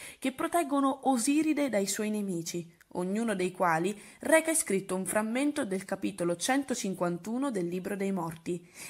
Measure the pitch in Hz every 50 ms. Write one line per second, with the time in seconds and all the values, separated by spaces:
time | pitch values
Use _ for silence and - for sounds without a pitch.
0 | - - - - - 262 262 - 320 320 - 349 339 262 285 277 277 269 269 -
1 | - 262 269 240 214 285 285 311 311 311 302 285 285 269 220 202 202 196 - -
2 | 214 214 214 214 202 196 180 170 165 170 - 175 165 170 - _ - _ - 180
3 | 180 180 196 214 233 226 202 185 180 185 185 - 190 175 160 160 170 196 208 -
4 | - - - - - 262 302 320 320 320 320 302 - - - - 190 - 185 190
5 | 190 180 - 214 220 220 226 254 285 294 285 294 262 196 190 190 196 - 196 190
6 | - 202 202 - 175 175 175 175 - - 262 277 277 - 247 - - 196 185 -
7 | 180 175 175 170 170 214 226 254 277 285 226 196 170 175 175 185 180 - 208 190
8 | 196 196 196 185 165 165 165 - - - 175 175 - - - - -